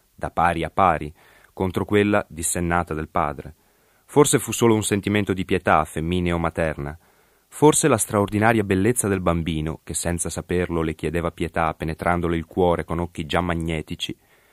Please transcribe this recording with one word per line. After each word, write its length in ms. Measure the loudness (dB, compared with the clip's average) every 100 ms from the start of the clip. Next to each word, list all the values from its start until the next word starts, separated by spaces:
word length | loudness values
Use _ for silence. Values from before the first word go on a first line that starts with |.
| _
da 160 | -12 -8
pari 340 | 0 0 0
a 60 | -2
pari, 400 | 2 2 2 -4 -12 _ _ _
contro 320 | -6 -4 -2 0
quella 360 | 2 4 2 -2
dissennata 640 | -6 -6 -4 0 0 0
del 160 | -4 -4
padre. 460 | -2 -2 -4 -12 -18 _ _ _ _
Forse 340 | _ 4 4 2
fu 140 | -2
solo 220 | 2 4
un 80 | 4
sentimento 500 | 2 -2 0 0 0
di 140 | -2 -2
pietà, 360 | 0 4 2 2
femminea 480 | -2 -2 0 0
o 40 | 0
materna. 560 | -2 -2 -2 -4 -8 -12 _ _ _ _ _
Forse 400 | 4 6 6 4
la 80 | 2
straordinaria 680 | 2 0 0 2 2 2
bellezza 460 | 2 2 2 0 0
del 140 | 0
bambino, 580 | 0 0 0 -2 -4 -6
che 120 | -8
senza 340 | -6 -4 -4 -4
saperlo 540 | -6 -4 -2 0 -2
le 120 | -2
chiedeva 360 | -4 -4 -2 -4
pietà 420 | -4 -4 -2 -2
penetrandole 640 | -2 -6 -4 0 0 0 -2
il 80 |
cuore 400 | -4 0 2 2
con 140 | -2 -4
occhi 260 | -4 -8
già 160 | -4 -2
magnetici, 760 | 0 -2 -4 -6 -6 -10 -10 -10 _ _ _